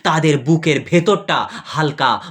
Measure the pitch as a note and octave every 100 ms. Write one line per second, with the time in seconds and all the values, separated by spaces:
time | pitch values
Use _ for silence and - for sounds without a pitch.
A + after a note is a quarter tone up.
0 | F#3 D#3+ D#3 C#3+ B2+ E3 E3 C#3 - F3
1 | F3 G3 F#3+ D3 G#2 - - D3 D3+ D3
2 | C3 G#2 -